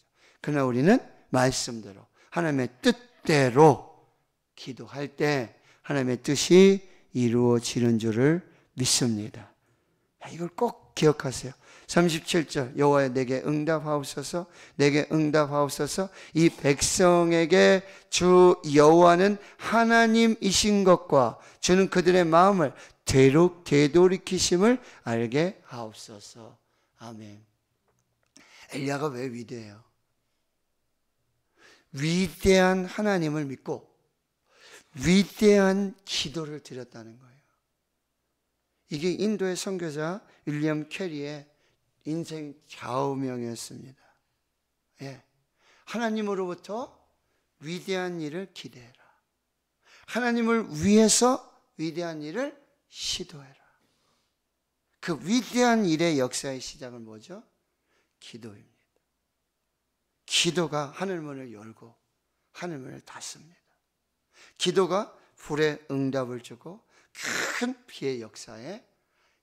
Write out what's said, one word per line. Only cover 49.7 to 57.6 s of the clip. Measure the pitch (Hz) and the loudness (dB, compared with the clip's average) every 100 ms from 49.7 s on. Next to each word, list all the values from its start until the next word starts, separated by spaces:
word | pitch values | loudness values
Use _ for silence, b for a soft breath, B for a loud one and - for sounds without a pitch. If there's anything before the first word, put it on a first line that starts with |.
| _ b b b | _ b b b
하나님을 | 226 247 233 226 226 - 151 | -4 -2 -2 0 0 -2 -2
위해서 | 185 214 214 - 247 269 - _ _ - | 4 6 6 4 2 0 -6 _ _ -12
위대한 | 160 156 170 156 | -10 -8 -10 -10
일을 | 151 202 285 294 _ _ _ | -10 -8 -8 -10 _ _ _
시도해라. | - - - 180 147 135 _ _ _ _ _ _ _ _ _ _ _ _ _ _ _ | -12 -10 -8 -10 -18 -20 _ _ _ _ _ _ _ _ _ _ _ _ _ _ _
그 | - 139 | -10 -8
위대한 | 151 247 190 240 247 226 190 | -2 -4 -2 0 2 2 0
일의 | 156 170 143 | 0 0 0
역사의 | 123 - 139 131 | -2 -4 -10 -12
시작은 | - - 127 120 110 | -14 -16 -18 -18 -20
뭐죠? | 110 127 202 _ _ | -20 -20 -20 _ _